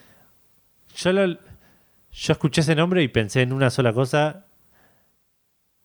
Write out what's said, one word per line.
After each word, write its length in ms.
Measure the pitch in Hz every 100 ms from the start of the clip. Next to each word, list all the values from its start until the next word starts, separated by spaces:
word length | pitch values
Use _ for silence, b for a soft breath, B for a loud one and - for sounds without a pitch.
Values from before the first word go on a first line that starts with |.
| b b b b _ _ _ _ _ -
Yo 160 | 180
lo, 140 | 190 190
yo 1040 | 165 - - _ _ _ _ _ - -
escuché 300 | 151 147 170
ese 120 | 147
nombre 280 | 156 175 180
y 60 | 135
pensé 340 | 120 104 131
en 100 | 123
una 180 | 135 131
sola 220 | 135 123
cosa 540 | 113 131 151 151 185 - _ _ b b b b _ _ _ _ _ _ _